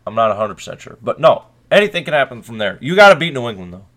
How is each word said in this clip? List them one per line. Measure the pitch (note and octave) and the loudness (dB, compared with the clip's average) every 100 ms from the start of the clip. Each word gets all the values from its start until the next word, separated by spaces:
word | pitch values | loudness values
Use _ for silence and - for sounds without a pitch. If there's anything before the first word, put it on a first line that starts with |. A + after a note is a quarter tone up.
| - | -6
I'm | A2 | 0
not | A2 | 0
a | G2+ | 0
hundred | G#2+ F2+ | -4 -8
percent | - - | -16 -16
sure, | - - | -18 -10
but | A#2 A2+ | -8 2
no, | D3+ - - _ - | 2 2 -2 _ 0
anything | F3+ G#3 F3 E3+ | 2 2 -2 -2
can | D3+ | -2
happen | C3+ A#2+ | -2 -6
from | G2+ A2+ | -12 -6
there. | G2+ F2 | -6 -6
You | C3 F#3 | 0 6
gotta | G3+ D#3 | 6 6
beat | E3 | 0
New | C3 A#2+ | -4 -6
England | G2 F2+ | -8 -14
though. | F2+ - | -18 -20